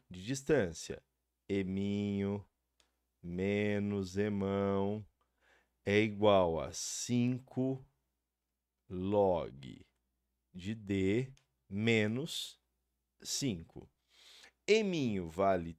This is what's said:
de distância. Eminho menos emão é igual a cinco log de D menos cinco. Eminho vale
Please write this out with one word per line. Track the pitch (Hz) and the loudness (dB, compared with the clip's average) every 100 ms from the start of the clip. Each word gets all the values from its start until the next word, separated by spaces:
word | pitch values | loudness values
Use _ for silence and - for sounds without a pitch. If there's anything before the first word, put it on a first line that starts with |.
| - | -16
de | 90 | -14
distância. | 101 135 139 143 90 80 - - _ _ _ _ - | -8 -8 0 2 0 -6 -12 -12 _ _ _ _ -4
Eminho | 98 92 95 101 101 101 98 98 101 - _ _ _ _ _ _ _ | -2 0 -2 -2 -2 -2 -2 -2 -4 -8 _ _ _ _ _ _ _
menos | 87 90 98 101 104 104 101 101 92 98 | -10 -4 -2 0 0 0 -2 -2 -4 -2
emão | 107 101 98 98 98 98 98 107 104 _ _ _ _ _ _ _ | -2 0 0 0 0 0 0 -4 -10 _ _ _ _ _ _ _
é | 101 104 | 2 2
igual | 110 101 104 98 87 80 | 2 4 6 6 6 0
a | 69 | -4
cinco | - - - - 123 123 123 - 127 131 135 - _ _ _ _ _ _ _ _ _ - | -8 -8 -8 -2 0 0 -2 -6 -4 -2 -4 -10 _ _ _ _ _ _ _ _ _ -12
log | 92 95 104 98 85 60 67 65 - - _ _ _ _ _ _ | -6 0 4 4 2 -4 -12 -16 -18 -20 _ _ _ _ _ _
de | 90 95 113 | -12 -8 -8
D | 101 98 95 113 131 - _ _ - | -2 2 4 2 -2 -10 _ _ -10
menos | 98 113 113 107 120 160 - - - _ _ _ _ _ _ | -2 2 4 2 -2 -6 -8 -10 -14 _ _ _ _ _ _
cinco. | - - 139 85 80 - - _ _ _ - - - _ - | -8 -4 -4 -6 -10 -20 -20 _ _ _ -20 -20 -20 _ 4
Eminho | 220 202 170 123 98 82 | 4 4 0 0 -2 -4
vale | 82 98 92 85 | 2 4 4 0